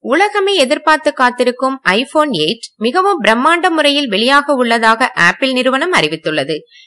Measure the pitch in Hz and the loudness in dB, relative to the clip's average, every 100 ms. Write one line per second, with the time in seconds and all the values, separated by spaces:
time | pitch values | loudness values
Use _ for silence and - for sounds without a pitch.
0 | 214 294 415 415 392 392 262 302 320 311 | -2 0 0 0 0 0 0 0 0 2
1 | 311 302 247 247 254 247 262 269 - 196 | 0 0 0 2 -2 0 -4 -2 -2 -2
2 | 269 311 302 185 156 233 - _ 220 330 | 0 0 0 0 -2 -4 -10 _ -2 0
3 | 381 370 208 226 277 339 359 320 285 285 | 0 0 0 2 2 0 0 0 0 0
4 | 277 196 240 285 294 277 240 233 220 226 | -2 -2 2 2 2 -2 0 2 2 2
5 | 247 - 170 - 262 254 254 262 349 349 | 0 2 0 2 -2 0 0 0 0 0
6 | 156 160 165 156 139 151 - - | -2 -4 -4 -4 -4 -6 -10 -20